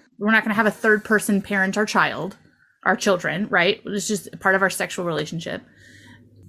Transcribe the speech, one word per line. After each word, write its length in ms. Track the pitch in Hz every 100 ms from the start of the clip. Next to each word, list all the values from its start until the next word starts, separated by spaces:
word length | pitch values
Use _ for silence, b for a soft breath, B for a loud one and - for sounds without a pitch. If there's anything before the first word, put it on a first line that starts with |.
| _ -
we're 140 | 208
not 120 | 220
gonna 120 | 220 208
have 100 | 214
a 60 |
third 320 | 196 226 214 -
person 340 | 208 - 196
parent 380 | - 202 190 208
our 80 | 214
child, 500 | 208 151 117 175 - _ _ _ _
our 120 | - 190
children, 520 | 208 180 165 160 214
right? 300 | 185 175 214 -
It 40 |
was 180 | 202 -
just 320 | 202 - -
part 160 | 196 190
of 80 |
our 80 | 185
sexual 340 | - 180 - 175
relationship. 560 | 156 156 165 - - - b b b b b b -